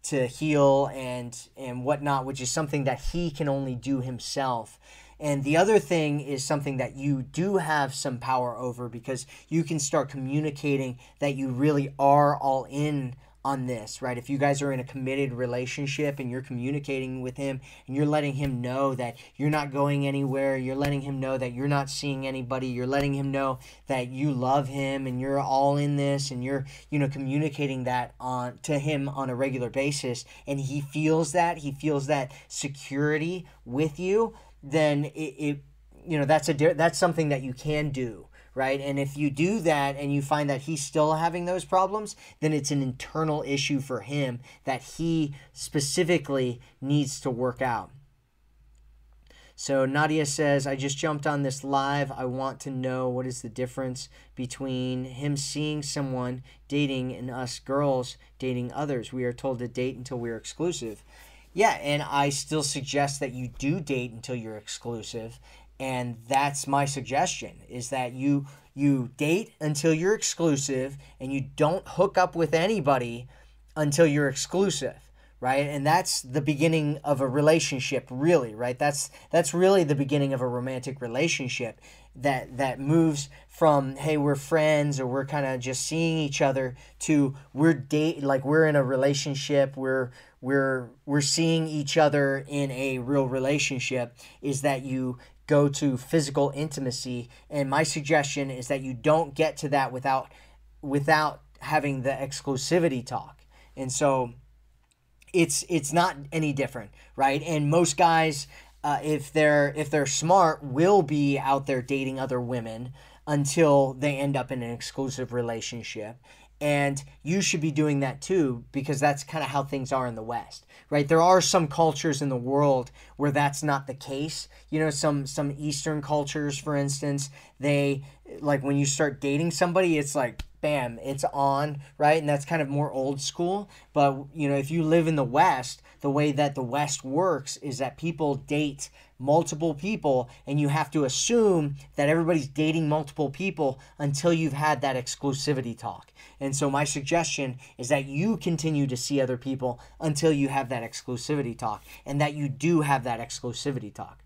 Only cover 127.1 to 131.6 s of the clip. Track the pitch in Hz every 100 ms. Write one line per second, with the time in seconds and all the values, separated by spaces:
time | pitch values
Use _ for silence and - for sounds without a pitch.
127.1 | 139 - - - _ 139 143 143 139 -
128.1 | - - - 147 139 135 143 139 - 151
129.1 | - 143 143 170 - 175 175 185 156 143
130.1 | 147 123 - - - 151 147 123 117 135
131.1 | 139 - 143 139 139